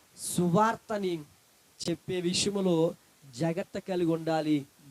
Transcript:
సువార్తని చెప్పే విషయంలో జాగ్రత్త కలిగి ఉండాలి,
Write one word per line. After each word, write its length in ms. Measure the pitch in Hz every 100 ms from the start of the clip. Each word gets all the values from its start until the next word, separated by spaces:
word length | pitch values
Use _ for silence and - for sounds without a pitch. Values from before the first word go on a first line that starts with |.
| _ -
సువార్తని 1080 | - - 175 170 220 226 - 214 185 170 143 _ _ _ _ - -
చెప్పే 320 | 165 - 185
విషయంలో 720 | 175 180 214 202 185 165 165 - _ _ 139 120
జాగ్రత్త 440 | 165 165 202 202
కలిగి 320 | 190 180 170
ఉండాలి, 560 | 165 160 160 151 147 135 _ 143